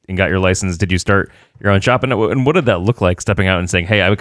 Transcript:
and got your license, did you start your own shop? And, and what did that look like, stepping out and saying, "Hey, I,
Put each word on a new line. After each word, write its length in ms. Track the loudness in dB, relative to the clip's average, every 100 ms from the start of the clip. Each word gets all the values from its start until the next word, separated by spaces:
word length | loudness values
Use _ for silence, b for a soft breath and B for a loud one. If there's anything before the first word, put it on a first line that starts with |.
| -8
and 100 | -2
got 100 | 0
your 100 | 2
license, 380 | 0 0 -2 -2
did 140 | -2
you 60 | -2
start 340 | 0 0 -2 b b b
your 120 | 0
own 80 | 2
shop? 220 | 2 0
And, 80 | 0
and 320 | 0 0 0 0
what 60 |
did 120 | 0 0
that 140 | 0
look 180 | 0 0
like, 200 | 0 -2
stepping 260 | -2 -2 0
out 100 | 0
and 100 | 0
saying, 180 | -2 0
"Hey, 140 | 0
I, 120 | 2 0